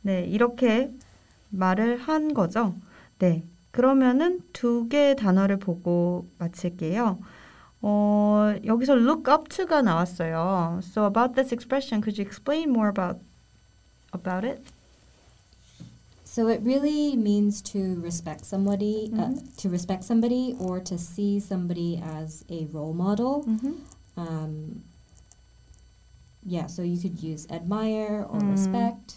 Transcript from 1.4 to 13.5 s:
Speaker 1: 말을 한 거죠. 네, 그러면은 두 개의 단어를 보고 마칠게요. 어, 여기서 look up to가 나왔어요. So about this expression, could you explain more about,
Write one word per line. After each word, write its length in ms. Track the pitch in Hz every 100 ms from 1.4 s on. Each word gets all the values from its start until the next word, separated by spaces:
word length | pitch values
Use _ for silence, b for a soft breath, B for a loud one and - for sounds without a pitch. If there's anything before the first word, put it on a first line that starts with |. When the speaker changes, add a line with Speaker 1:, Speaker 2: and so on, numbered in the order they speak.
| b
Speaker 1:
말을 480 | 196 185 190 233 240
한 380 | 254 311 302
거죠. 400 | 277 170 214 208 175 B B B _
네, 220 | 180 165 - - _
그러면은 720 | - 254 269 254 254 339 359 -
두 340 | - 240 240 233
개의 260 | 285 285 277
단어를 400 | 208 185 196 196
보고 720 | 196 170 175 175 175 180 175 -
마칠게요. 840 | 170 - 180 180 160 196 233 185 B B B B B _
어, 680 | 208 208 208 208 208 208 208 202
여기서 300 | 214 226 262
look 380 | 269 233 320 254
up 160 | 302 311
to가 340 | - 370 311
나왔어요. 960 | 233 165 175 180 165 165 175 190 165 170
So 200 | 180 214 208
about 280 | 208 247
this 180 | 254 262
expression, 480 | 240 - 269 269 220
could 200 | 214 208
you 40 |
explain 460 | 202 - - 302 320
more 180 | 233 214
about, 300 | 202 180 185 - - _